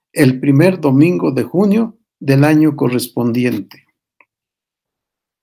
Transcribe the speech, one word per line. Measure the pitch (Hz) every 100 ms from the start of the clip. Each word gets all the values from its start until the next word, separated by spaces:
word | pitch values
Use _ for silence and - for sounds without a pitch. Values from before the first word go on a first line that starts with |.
| _
el | - 135 127
primer | 143 139 175 185
domingo | 151 135 160 180 165
de | 135
junio | 117 165 208 208 226 - _ _
del | 139 139
año | 143 156 156 135
correspondiente. | 135 123 120 - 120 120 123 107 98 - _ _ _ _ _ _ _ _ _ _ _ _ _ _ _ _